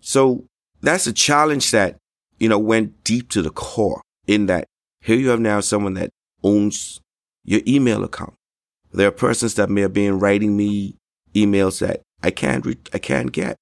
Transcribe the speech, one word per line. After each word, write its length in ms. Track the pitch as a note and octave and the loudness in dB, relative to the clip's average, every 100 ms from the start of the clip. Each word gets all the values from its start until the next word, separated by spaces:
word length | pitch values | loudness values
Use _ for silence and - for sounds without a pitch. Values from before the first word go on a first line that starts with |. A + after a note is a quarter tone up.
So 420 | - C#3 C3+ B2 - _ _ _ | 0 2 2 2 -6 _ _ _
that's 260 | C3 F3+ - | -2 0 -2
a 60 | |
challenge 580 | G#2+ - D3 D3+ C#3+ - | -2 2 2 2 0 0
that, 240 | A2+ F#2+ - _ _ _ _ | 2 0 -4 _ _ _ _
you 80 | A2 | 0
know, 100 | G#2 | 2
went 460 | G#2+ A2+ G#2+ _ - | 2 2 0 _ -4
deep 240 | A#2 B2 | -4 -2
to 120 | G#2+ | -2
the 80 | D#2 | -2
core, 520 | - - - G#2 D2+ - _ - | -6 -10 -2 -2 -2 -12 _ 0
in 200 | G#2 G2 | 2 2
that 180 | F2+ - _ _ _ | -2 -4 _ _ _
here 160 | - A2+ | 0 0
you 140 | C3 | 2
have 100 | A#2 | 0
now 220 | A2+ G#2 | 0 0
someone 320 | G2+ G#2 G2+ | 0 -2 -2
that 160 | F#2 - _ _ _ | -4 -8 _ _ _
owns 560 | G2 G#2 G#2 - - - _ _ _ _ - | 2 2 2 -2 -12 -16 _ _ _ _ -2
your 160 | G2+ - | -2 2
email 380 | C#3 B2 G#2+ | 2 2 0
account. 300 | F#2 - - _ _ _ _ _ _ | -4 -10 -14 _ _ _ _ _ _
There 160 | F2 G2 | 2 2
are 40 | |
persons 420 | F#2+ B2+ A#2 A#2+ | 2 -2 0 -2
that 160 | - G2 | 0 0
may 100 | G2+ | 2
have 140 | G2 | 0
been 260 | F2+ G2+ G2 | 0 0 0
writing 380 | G2+ G2+ G#2+ G2+ | 2 2 2 0
me 400 | G#2 G#2 G2 - _ _ _ | 0 -2 -6 -12 _ _ _
emails 460 | G#2 G#2 G2 F#2+ - | 0 2 2 0 -2
that 220 | - - _ _ | -4 -6 _ _
I 80 | F2 | -6
can't 340 | - - C3 - | -4 -4 -2 -4
re-, 140 | B2 - | -8 -8
I 60 | - | -10
can't 340 | - C#3+ B2 | -4 -4 -4
get. 260 | B2+ F3+ - | -6 -6 -8